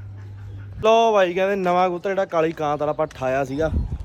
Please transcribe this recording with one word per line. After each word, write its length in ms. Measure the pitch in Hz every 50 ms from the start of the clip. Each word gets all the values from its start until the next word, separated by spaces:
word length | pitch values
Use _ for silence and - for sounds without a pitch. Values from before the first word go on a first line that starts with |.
| - - - - - - - - - - - - - - - - 196
ਲਓ 280 | 220 226 226 233 226 214
ਬਾਈ 220 | 202 190 175 180
ਕਹਿੰਦੇ 220 | 190 185 196 202
ਨਵਾਂ 320 | 196 185 180 175 180 185 185
ਕਬੂਤਰ 220 | 175 170 165 202
ਜਿਹੜਾ 140 | 190 190 196
ਕਾਲੀ 280 | 180 - 165 160 165 160
ਕਾਂਤ 280 | 160 156 147 147 143
ਵਾਲਾ 100 | 151 151
ਆਪਾਂ 160 | 147 151 156
ਠਾਇਆ 380 | 151 - - 131 127 131 139 139
ਸੀਗਾ, 260 | 127 135 147 160 156 - - - - - -